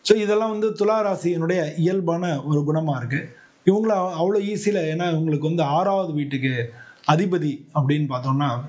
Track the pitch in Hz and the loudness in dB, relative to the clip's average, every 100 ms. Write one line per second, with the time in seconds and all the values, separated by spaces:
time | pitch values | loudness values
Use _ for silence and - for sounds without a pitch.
0 | - 214 208 208 220 214 214 - 202 220 | 4 2 4 2 0 0 -2 0 0 2
1 | 208 175 160 170 165 180 151 151 165 190 | 0 -2 -2 -2 0 0 -2 0 0 0
2 | 170 170 175 143 135 147 143 156 160 131 | -2 -2 -2 -4 0 0 0 -2 -2 -4
3 | 120 139 - - - _ - 202 220 196 | -4 -6 -6 -18 -20 _ 4 4 2 0
4 | 185 165 175 208 202 208 202 202 160 160 | 0 0 0 0 0 -2 0 0 0 0
5 | 175 160 160 147 151 170 143 156 196 196 | 0 0 0 0 0 0 2 2 2 0
6 | 180 151 143 139 131 127 117 - - - | 0 -4 -2 -2 -2 -2 -6 -10 -20 -6
7 | - 160 196 180 151 - - 151 135 151 | 0 2 2 0 -2 -4 -6 -2 0 0
8 | 143 127 131 135 143 123 | 0 -2 0 0 0 -2